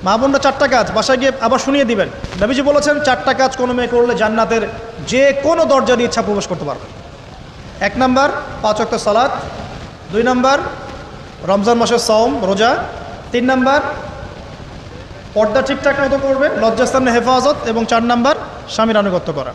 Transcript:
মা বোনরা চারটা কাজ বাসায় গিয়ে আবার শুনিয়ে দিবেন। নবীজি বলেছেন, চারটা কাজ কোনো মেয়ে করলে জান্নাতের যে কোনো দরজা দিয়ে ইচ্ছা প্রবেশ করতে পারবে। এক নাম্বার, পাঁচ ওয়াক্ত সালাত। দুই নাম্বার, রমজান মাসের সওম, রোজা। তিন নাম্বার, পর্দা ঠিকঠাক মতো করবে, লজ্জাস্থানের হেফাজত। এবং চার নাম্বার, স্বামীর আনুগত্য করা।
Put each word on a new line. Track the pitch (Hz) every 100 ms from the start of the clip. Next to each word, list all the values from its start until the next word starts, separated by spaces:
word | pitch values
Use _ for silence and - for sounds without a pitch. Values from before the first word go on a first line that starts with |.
মা | 180 220
বোনরা | 269 277
চারটা | 269 262 277
কাজ | 247 208
বাসায় | 208 214 262
গিয়ে | 269 262
আবার | 226 254
শুনিয়ে | - 277
দিবেন। | 254 226 156 - - -
নবীজি | 208 262
বলেছেন, | 277 294 285 294
চারটা | 294 247 -
কাজ | 247 262 -
কোনো | 247
মেয়ে | 247 240
করলে | 240 240
জান্নাতের | 208 214 220 226 226 202 - - - 131
যে | 240 277 277
কোনো | 277 339
দরজা | 311 269 220 240
দিয়ে | 233
ইচ্ছা | 240
প্রবেশ | 202 202 -
করতে | 170
পারবে। | 147 127 - - - - - - - - - -
এক | 196 240
নাম্বার, | 262 254 285 - - -
পাঁচ | 214 214
ওয়াক্ত | 226
সালাত। | 226 - 208 262 - - - - - - - -
দুই | 190
নাম্বার, | 233 254 254 285 - - - - - - - -
রমজান | 165 196 202 240
মাসের | 226 233
সওম, | - 220 233 277
রোজা। | 190 196 226 294 - - - - -
তিন | 240
নাম্বার, | 254 262 254 285 302 - - - - - - - - - - - - - -
পর্দা | - 214 208
ঠিকঠাক | - 285 285 277
মতো | 277 277
করবে, | 269 262 294 -
লজ্জাস্থানের | 220 220 247 269 254
হেফাজত। | 233 233 254 254 294 240
এবং | 226
চার | 226 233
নাম্বার, | 233 240 247 - - - -
স্বামীর | - 226 214
আনুগত্য | 202 180 -
করা। | 143 127